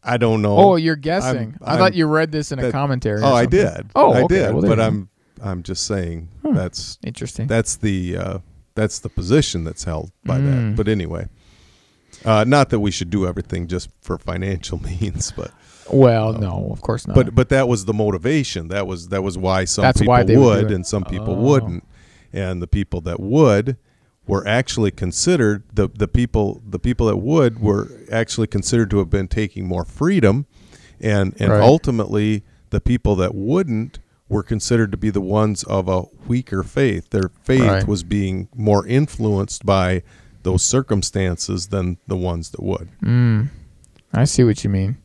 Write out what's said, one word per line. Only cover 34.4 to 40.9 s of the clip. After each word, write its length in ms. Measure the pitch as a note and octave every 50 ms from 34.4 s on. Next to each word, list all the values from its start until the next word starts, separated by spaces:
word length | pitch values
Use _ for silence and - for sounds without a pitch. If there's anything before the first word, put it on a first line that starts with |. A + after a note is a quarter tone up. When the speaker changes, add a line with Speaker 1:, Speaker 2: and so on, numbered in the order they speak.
| G2
Speaker 1:
considered 480 | - A#2 G#2+ - - B2 A#2 A2+ G2+
to 60 | G2 -
be 120 | - G#2+
the 120 | G2 G2+
ones 420 | F#2+ F#2 G2+ G#2+ G#2+ G#2+ G#2 - -
of 240 | - G2 G2 F#2 F2+
a 160 | F#2+ F#2 - - _ - - -
weaker 340 | A#2 B2 B2+ - - F#2+
faith. 480 | F#2+ - - - C#3 B2+ F#2+ F2 - _
Their 180 | - G#2 F#2+ F2+ _ _
faith 200 | _ - C3 C3
Speaker 2:
Right. 260 | B2+ G#2+ G2 F#2+ G2 G2
Speaker 1:
was 160 | G#2 F#2 E2+
being 460 | E2+ G2+ G#2 G2 F#2+ F#2 F#2 F#2 - _
more 320 | A#2+ A2 G#2+ G#2 G2+ F#2+
influenced 800 | - A#2+ C3+ D3+ C#3+ - - A2+ G#2+ G#2 F#2+ G2+ - - - -
by 380 | G2+ G2 F#2+ F#2 F2+ F#2 F2+ - - - _ - - - - -
those 180 | F2+ F#2 F#2
circumstances 1080 | - - - C3 C3+ -